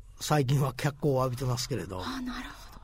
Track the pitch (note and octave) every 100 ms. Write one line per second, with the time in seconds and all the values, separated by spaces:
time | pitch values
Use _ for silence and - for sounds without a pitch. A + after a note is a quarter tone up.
0 | - - - D3+ B2+ C#3+ C3+ B2 C#3+ D3
1 | D#3 C3 C3 A#2+ C3 B2 - A#2 F2 F#2
2 | - C4 B3+ B3+ - - - -